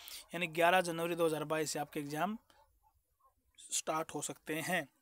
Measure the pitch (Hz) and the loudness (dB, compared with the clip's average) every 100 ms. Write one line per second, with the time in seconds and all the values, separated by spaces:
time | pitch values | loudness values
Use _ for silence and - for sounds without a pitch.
0 | - - - 170 175 160 170 185 175 165 | -16 -16 -8 -4 -2 4 6 8 4 0
1 | 170 170 165 151 151 156 151 151 147 156 | -2 2 2 2 0 -2 -2 -4 -4 -6
2 | 143 151 185 220 _ _ _ _ _ _ | -4 -2 -2 -4 _ _ _ _ _ _
3 | _ _ _ _ _ - - - - 160 | _ _ _ _ _ -20 -8 -6 -2 -4
4 | 160 147 147 - - 156 160 180 139 _ | -4 -6 -8 -8 -6 -4 -2 -2 -2 _